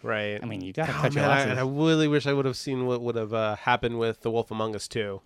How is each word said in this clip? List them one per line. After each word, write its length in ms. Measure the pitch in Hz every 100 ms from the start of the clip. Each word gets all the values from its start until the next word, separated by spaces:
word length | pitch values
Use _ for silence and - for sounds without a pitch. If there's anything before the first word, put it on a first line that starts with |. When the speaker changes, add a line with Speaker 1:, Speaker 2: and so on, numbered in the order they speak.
Speaker 1:
Right. 360 | 117 110 104 104
Speaker 2:
I 40 | 113
mean, 160 | 101
you 100 | 92
gotta 220 | 123 143
Speaker 1:
Oh, 80 | 147
Speaker 2:
cut 120 | 156
your 100 | 143
Speaker 1:
man, 60 | 143
I, 40 | 139
Speaker 2:
losses. 120 | 131
Speaker 1:
and 80 | 127
I 40 |
really 440 | 131 143 160 160 151
wish 180 | 147 139
I 60 |
would 140 | 139 135
have 100 | 123
seen 300 | 147 131 127
what 160 | 123
would 140 | 120 117
have, 160 | 107
uh, 240 | 113 107 104
happened 420 | - 120 120 117
with 220 | 113 107
The 100 | 113
Wolf 180 | 113 113
Among 280 | 110 110 104
Us 100 | -
two. 320 | 120 104 98